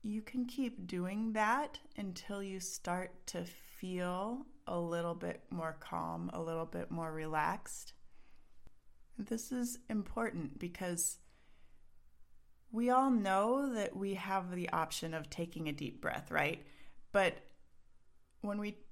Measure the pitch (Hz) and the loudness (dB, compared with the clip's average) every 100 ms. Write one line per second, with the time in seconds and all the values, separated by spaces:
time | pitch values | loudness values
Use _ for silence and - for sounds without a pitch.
0 | 214 214 214 254 247 - 254 226 180 180 | -2 -4 -2 -2 -2 2 0 0 -4 0
1 | 180 202 226 214 214 254 294 - - - | 0 2 2 4 6 6 2 -6 -12 -6
2 | 196 175 - 202 196 190 185 - - 180 | -6 -6 -4 -4 -2 -4 -6 -4 0 0
3 | 185 - - 175 175 - - - 185 180 | -2 -8 -6 -4 -6 -8 -18 -10 -4 -2
4 | 180 180 208 254 - - - 175 170 170 | 0 0 -2 -4 -8 -12 -4 0 2 0
5 | 170 170 175 - - 175 160 160 - 170 | 0 -2 -4 -6 -6 -4 -2 -4 -4 -2
6 | 165 170 175 - 165 165 165 175 - 165 | -2 -2 -4 -4 -2 -2 -2 -4 -4 -2
7 | 160 156 156 156 156 196 - - - - | -2 -4 -2 2 2 0 -6 -10 -12 -14
8 | - - - - - - - - - - | -16 -16 -16 -18 -18 -16 -16 -16 -20 -20
9 | - - 208 226 - 247 240 247 - 214 | -14 -8 -4 -4 -2 -2 -2 -4 -2 -2
10 | 190 - 226 170 151 - 175 170 180 175 | 0 0 0 0 -4 -4 -6 -2 -2 0
11 | - - - - - - - - - - | 0 -2 -14 -20 -20 -20 -20 -20 -20 -20
12 | - - - - - - - 220 240 254 | -20 -20 -18 -18 -20 -20 -6 2 8 8
13 | 269 240 196 190 214 262 277 226 202 190 | 10 8 8 6 8 6 4 2 0 0
14 | 196 190 185 190 180 180 175 165 160 - | 0 0 2 0 2 -2 0 2 2 0
15 | 165 160 151 - 170 156 156 147 143 - | -2 -4 -4 -4 -4 -2 -2 -2 -4 -2
16 | - - 143 156 147 165 - - - - | -2 -2 0 2 4 0 -8 -12 -12 -12
17 | - 202 185 - - - - - - - | 2 6 6 2 -14 -18 -20 -20 -20 -20
18 | - - - - 202 208 208 208 - | -20 -20 -20 -8 -4 -2 -2 -6 -14